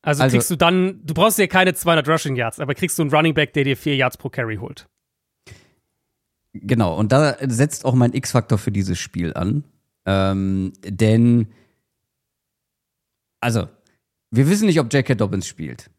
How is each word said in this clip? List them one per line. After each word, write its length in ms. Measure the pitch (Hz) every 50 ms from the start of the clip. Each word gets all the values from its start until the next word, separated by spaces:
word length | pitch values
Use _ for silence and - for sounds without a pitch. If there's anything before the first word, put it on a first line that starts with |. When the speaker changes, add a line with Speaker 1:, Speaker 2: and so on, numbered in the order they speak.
Speaker 1:
Also 200 | _ - 147 139
Speaker 2:
Also 140 | 131 135 123
Speaker 1:
kriegst 140 | 120 117 -
du 40 | 180
dann, 440 | 135 - 170 185 185 185 190 190 - -
du 100 | 151 160
brauchst 240 | 160 190 226 214 -
ja 100 | 196 -
keine 260 | - 185 185 185 175
zweihundert 340 | - - 170 165 160 135 143
Rushing 280 | 160 156 - 147 135
Yards, 240 | 123 120 113 - -
aber 140 | 151 131 135
kriegst 200 | - 190 170 -
du 60 | -
einen 100 | 160 143
Running 220 | 143 151 156 165 147
Back, 200 | 156 147 135 _
der 100 | 151 139
dir 120 | 139 139
vier 200 | - - 156 143
Yards 200 | 135 131 123 -
pro 120 | - - 131
Carry 280 | - - 123 113 110
holt? 300 | 95 - - - - - _ _ _ _ _ _ _ _ _ _ _ _ - - _ _ _ _ _ _ _ _ _ _ _ _ _ _ _ _ _ _ _
Speaker 2:
Genau, 440 | _ - - - 123 113 107 87 80
und 140 | 90 107 101
da 260 | 127 139 156 143 131 - 139 135
setzt 360 | 117 110 139 151 - - -
auch 100 | 131 127
mein 180 | 131 120 117 -
X-Faktor 420 | 135 - - - 123 110 - 113 101
für 120 | - -
dieses 280 | 101 101 95 95 87 -
Spiel 340 | - - - 87 85 82 -
an. 300 | - 87 98 123 147 147 _ _ _ _ _ _ _ _
Ähm, 680 | 95 98 98 95 98 98 98 98 95 98 95 95 95 - _ -
denn, 640 | 98 98 92 113 107 113 113 117 120 120 120 110 104 _ _ _ _ _ _ _ _ _ _ _ _ _ _ _ _ _ _ _ _ _ _ _ _ _ _ _ _ _ _ _ _ _ _ _ _ _ _
also, 280 | - 120 110 113 90 - _ _ _ _ _ _ _ _ _ _ _ _
wir 180 | - 113 135 147
wissen 180 | 196 208 220
nicht, 120 | 208 160 160
ob 140 | 135 113
J 120 | 139 139 123
K 120 | - 131
Dobbins 300 | 101 110 95 101 95 87 -
spielt. 420 | - - 85 69 58 - - _ _